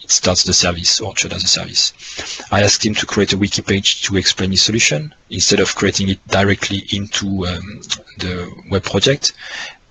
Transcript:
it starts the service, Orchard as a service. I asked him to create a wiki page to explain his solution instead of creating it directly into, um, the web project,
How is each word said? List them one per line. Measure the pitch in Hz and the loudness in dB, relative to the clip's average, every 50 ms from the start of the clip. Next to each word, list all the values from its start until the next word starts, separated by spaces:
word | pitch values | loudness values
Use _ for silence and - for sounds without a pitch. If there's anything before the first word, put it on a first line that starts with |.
it | - - | -2 0
starts | - - - 95 92 - | 0 2 4 2 2 2
the | - 92 90 | 2 2 2
service, | - - 87 87 85 90 - - - | 2 2 2 0 0 0 0 0 0
Orchard | 110 98 - - - 90 90 | -2 -4 -4 -4 -4 -2 -4
as | 90 90 | -2 0
a | - | 0
service. | - 87 87 87 87 - - - - - - - - - - - - - - - | 0 0 -2 -4 -2 0 0 0 -2 -8 -16 -14 -12 -10 -10 -10 -10 -12 -6 0
I | 95 104 | 2 4
asked | 104 101 - - - | 4 4 2 2 0
him | 107 107 | 0 0
to | - 123 | 0 -4
create | - - 107 98 - 101 | -2 2 2 2 2 4
a | |
wiki | 95 104 95 - - | 2 2 0 0 -2
page | - - 98 98 - - - - - | 0 0 0 2 2 0 0 0 -2
to | - 98 | 0 0
explain | 95 92 - - - 95 95 | 2 2 2 0 0 0 2
his | 95 95 | 2 2
solution | - - 107 117 - - 78 76 78 - - _ _ - | 2 2 2 2 2 2 2 0 -4 -6 -12 _ _ -10
instead | 113 95 - - 101 98 | -4 -2 2 2 4 4
of | 92 - - | 2 0 0
creating | - 101 95 - 98 98 95 | 2 0 2 2 2 0 0
it | 90 - _ - | 0 -2 _ 0
directly | - 95 101 101 98 - - - 101 98 - - | 2 2 4 4 2 0 0 -4 -4 -4 -4 -4
into, | - 101 98 - - - 104 98 98 95 87 | -4 -4 -4 -4 -4 -4 -2 -2 -2 -2 -2
um, | 90 87 85 90 101 110 117 - - - - - - - | -2 -4 -6 -8 -12 -14 -16 -8 -8 -8 -8 -10 -20 -12
the | - 90 90 90 87 87 87 - - - - | -8 -6 -6 -4 -6 -8 -10 -12 -16 -8 -2
web | 98 95 - | -2 -2 -2
project, | - - 101 - 135 143 - - - - - - - - - - - - _ _ _ | 0 0 2 4 4 2 2 0 -4 -4 -4 -16 -14 -12 -12 -12 -12 -14 _ _ _